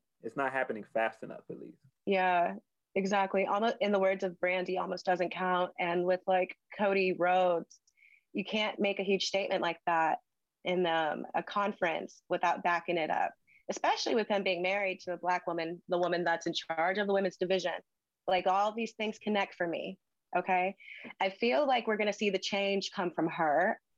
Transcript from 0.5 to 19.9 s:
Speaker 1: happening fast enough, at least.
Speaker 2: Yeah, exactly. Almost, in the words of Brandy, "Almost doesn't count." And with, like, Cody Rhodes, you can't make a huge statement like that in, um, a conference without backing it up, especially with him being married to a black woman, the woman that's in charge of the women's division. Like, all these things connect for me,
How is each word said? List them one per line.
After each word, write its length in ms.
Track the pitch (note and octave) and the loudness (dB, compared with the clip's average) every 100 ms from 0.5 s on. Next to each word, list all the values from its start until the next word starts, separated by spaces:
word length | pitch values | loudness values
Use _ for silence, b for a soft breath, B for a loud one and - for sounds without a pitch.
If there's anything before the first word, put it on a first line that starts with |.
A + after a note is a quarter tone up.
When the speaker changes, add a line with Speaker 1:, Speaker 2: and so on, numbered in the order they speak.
Speaker 1:
happening 320 | C3+ C3 A2 G2+ | -2 -4 -6 -4
fast 300 | A2+ A2+ - | -2 -2 -2
enough, 200 | - - - | -14 -14 -14
at 100 | - | -14
least. 200 | - - _ _ - | -14 -20 _ _ -2
Speaker 2:
Yeah, 500 | F#3+ F#3 F3 F3 G3+ _ _ _ | 0 4 4 2 -2 _ _ _
exactly. 540 | G3 F#3+ G3+ F#3+ F#3+ G3 | -2 0 2 2 0 0
Almost, 300 | G3+ A3+ - | 2 0 0
in 100 | G#3 | 2
the 80 | G3+ | 4
words 240 | F#3+ F#3+ | 2 2
of 160 | G3 F3 | -2 -2
Brandy, 380 | F3+ F#3 F3+ F#3 | -2 -2 -2 -2
"Almost 280 | F3 F#3 - | -2 -4 0
doesn't 240 | F3+ E3+ | 0 0
count." 400 | F3 F#3 F3+ F3+ - | -2 0 2 0 -2
And 260 | F3 E3+ F3 | -2 0 2
with, 160 | F3+ - | 0 2
like, 280 | F#3 F#3 - _ - | 2 2 -6 _ -2
Cody 360 | G#3 G3 F#3 | 0 2 2
Rhodes, 680 | E3+ F3 F#3 F3+ E3+ - - _ b b b b | 2 2 4 4 2 -2 -18 _ b b b b
you 140 | G#3 F#3+ | -8 -4
can't 340 | G#3+ G#3+ - | -2 -2 0
make 200 | G3+ G3 | -2 0
a 40 | |
huge 220 | F#3+ F#3+ - | 0 0 2
statement 380 | G3 G3+ F#3 | -2 0 0
like 160 | E3+ E3 - | 0 -2 0
that 320 | E3 D#3+ - _ _ _ _ | 2 2 0 _ _ _ _
in, 220 | - F3+ F3 | -2 0 2
um, 420 | E3 D#3 - - E3+ | 2 0 -2 -4 -4
a 80 | |
conference 800 | - G#3 G3+ G3+ F3 D#3+ F#3+ - - | -2 -2 -2 0 -2 -2 -6 -14 -6
without 340 | F3 F3 - | -2 0 0
backing 340 | F3+ E3+ E3+ E3+ | 0 -2 0 -2
it 120 | D#3 | 0
up, 240 | - - - _ b b | 0 -2 -4 _ b b
especially 460 | - D#4+ A4 - A#3+ | -4 -2 -2 0 0
with 140 | G#3 | 0
him 140 | G3+ | 0
being 180 | F#3+ F3 | 0 -2
married 400 | F#3 G3+ G3 F#3 | 0 -2 -2 -4
to 100 | - | -8
a 60 | E3+ | -6
black 280 | F3 F3+ - | -2 -2 -2
woman, 380 | E3+ E3 F3 - | -4 -4 -8 -4
the 80 | F3 | 0
woman 260 | F3 F3 | 0 0
that's 240 | E3+ E3 E3+ | 0 0 -2
in 60 | |
charge 440 | D#3+ - D#3+ E3+ F#3+ | -6 -6 0 0 0
of 80 | G3+ | 0
the 80 | |
women's 220 | G3 F#3+ - | 2 0 -2
division. 380 | F3+ F#3+ E3+ F#3 - _ _ _ - | 0 0 0 -6 -12 _ _ _ 0
Like, 200 | F#3 F#3 | 2 4
all 240 | G3 G#3 | 4 2
these 200 | A3 A3 | 0 -6
things 260 | - G#3+ G#3 | -4 -6 -4
connect 360 | - G#3 F#3+ - | -2 0 0 -2
for 120 | F3 | -2
me, 320 | D#3+ F#3 | -2 -6